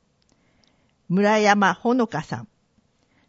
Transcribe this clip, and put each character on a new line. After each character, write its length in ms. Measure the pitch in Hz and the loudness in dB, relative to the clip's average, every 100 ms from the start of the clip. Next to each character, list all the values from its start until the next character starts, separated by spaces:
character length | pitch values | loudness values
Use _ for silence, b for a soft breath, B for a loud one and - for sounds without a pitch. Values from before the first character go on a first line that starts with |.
| _ _ _ _ _ _ _ _ _ _ - | _ _ _ _ _ _ _ _ _ _ -6
村 280 | 180 208 220 | 0 2 2
山 380 | 208 208 190 180 | 2 2 2 0
ほ 180 | 233 | -2
の 140 | 254 220 | -2 -2
か 160 | 147 | -6
さ 140 | - 120 | -8 -12
ん。 100 | 113 _ _ _ _ _ _ _ | -14 _ _ _ _ _ _ _